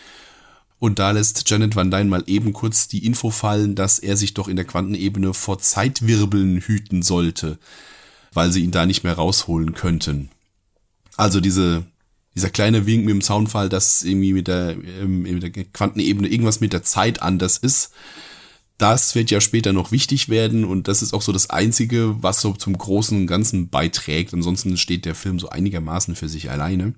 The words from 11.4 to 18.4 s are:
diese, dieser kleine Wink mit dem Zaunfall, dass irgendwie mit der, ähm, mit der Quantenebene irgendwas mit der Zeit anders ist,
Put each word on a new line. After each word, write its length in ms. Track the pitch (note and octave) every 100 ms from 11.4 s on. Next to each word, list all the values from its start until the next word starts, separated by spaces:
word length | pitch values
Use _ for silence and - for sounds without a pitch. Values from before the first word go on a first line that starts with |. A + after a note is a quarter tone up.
diese, 440 | F#2+ F#2 F2+ E2+ F2 _ _ _ _ -
dieser 140 | F#2
kleine 360 | - G#2+ A2+ G2+
Wink 180 | A2+
mit 80 | G#2+
dem 100 | G2+
Zaunfall, 460 | - G2+ G#2+ G#2+ G2
dass 360 | F#2 - -
irgendwie 300 | F2 G2 F#2+
mit 120 | F#2+ F2+
der, 300 | F2+ F2 D#2+ F2 F#2
ähm, 220 | G2 F#2
mit 200 | F2+ F2+
der 80 | F2+
Quantenebene 800 | G2 F#2 - G2+ - G2 G2+ G2
irgendwas 320 | A#2 A2+ A2
mit 120 | G#2+
der 120 | F2+
Zeit 380 | - - G#2+ A2
anders 340 | E2+ F#2 F#2 -
ist, 320 | - - - - - - - -